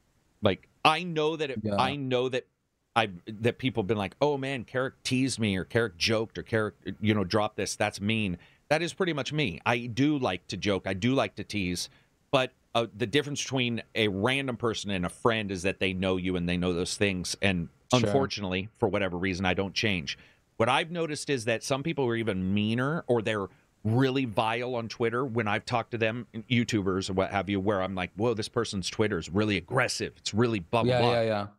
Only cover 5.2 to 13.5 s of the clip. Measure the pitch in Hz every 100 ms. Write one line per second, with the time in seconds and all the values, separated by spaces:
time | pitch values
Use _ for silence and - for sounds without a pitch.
5.2 | 135 110 110 95 82 117 117 85 - 110
6.2 | 113 - - 110 107 - - 95 107 107
7.2 | 90 107 107 - 95 - 104 - 101 113
8.2 | 101 87 - _ - 151 165 - 180 147
9.2 | 127 151 123 82 - 120 120 104 147 147
10.2 | 117 92 - 92 98 95 95 95 117 135
11.2 | 104 - 92 104 90 87 - _ _ _
12.2 | - 131 127 _ _ 117 117 104 113 143
13.2 | 143 139 -